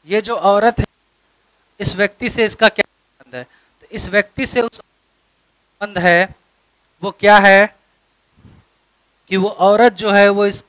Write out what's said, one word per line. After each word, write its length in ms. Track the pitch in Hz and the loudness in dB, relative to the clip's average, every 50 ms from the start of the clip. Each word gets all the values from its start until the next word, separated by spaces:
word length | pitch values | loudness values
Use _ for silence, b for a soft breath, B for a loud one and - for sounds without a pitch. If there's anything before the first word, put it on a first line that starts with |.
| _ | _
ये 140 | 151 190 214 | -6 -6 -6
जो 140 | 202 208 233 | -6 -6 -6
औरत 440 | - - 196 202 208 208 240 226 - | -4 0 0 0 2 0 0 0 -2
है 60 | 120 - _ _ _ _ _ _ _ _ _ _ _ _ _ _ _ _ _ - | -6 -8 _ _ _ _ _ _ _ _ _ _ _ _ _ _ _ _ _ -10
इस 160 | 208 143 170 | -8 -6 -4
व्यक्ति 340 | 185 208 196 - - 247 240 | -4 -4 -4 -4 -6 -10 -8
से 160 | - 240 226 | -4 -4 -4
इसका 240 | 214 - - 226 220 | -4 -2 0 0 0
क्या 140 | - - - | 2 0 -6
संबंध 520 | _ _ _ _ _ _ _ _ _ 131 | _ _ _ _ _ _ _ _ _ -20
है। 80 | 123 127 | -20 -20
तो 440 | _ _ _ _ _ _ _ _ _ | _ _ _ _ _ _ _ _ _
इस 160 | - 220 - 185 | -14 -14 -10 -6
व्यक्ति 360 | 185 208 202 - _ - 269 | -4 -4 -4 -4 _ -10 -10
से 160 | - - 247 | -6 -4 -4
उस 140 | 233 233 - | -6 -6 -8
संबंध 1200 | - - _ _ _ _ _ _ _ _ _ _ _ _ _ _ _ _ _ _ - 202 208 202 180 | -14 -20 _ _ _ _ _ _ _ _ _ _ _ _ _ _ _ _ _ _ -16 -14 -12 -8 -4
है 360 | 175 180 170 170 185 196 - _ _ _ _ _ _ _ _ _ _ _ _ _ 170 | 0 0 2 0 0 -2 -8 _ _ _ _ _ _ _ _ _ _ _ _ _ -12
वो 80 | 196 190 | -12 -8
क्या 240 | _ 196 202 208 208 | _ 2 4 6 6
है 360 | 196 202 196 196 208 214 _ _ _ _ _ _ _ _ _ _ _ _ _ _ _ - _ _ _ _ _ _ _ _ _ _ _ _ _ _ _ - | 6 6 6 4 4 0 _ _ _ _ _ _ _ _ _ _ _ _ _ _ _ -20 _ _ _ _ _ _ _ _ _ _ _ _ _ _ _ -6
कि 60 | 185 | -4
वो 120 | 190 185 208 | -4 -4 -4
औरत 440 | 208 - 180 196 208 214 240 247 190 | -2 0 0 2 2 4 2 2 0
जो 160 | - 214 214 | -2 -4 0
है 180 | 202 202 202 202 | 2 2 2 2
वो 160 | 202 202 208 | 2 0 -2
इस 180 | 202 196 - - | -4 -4 -8 -16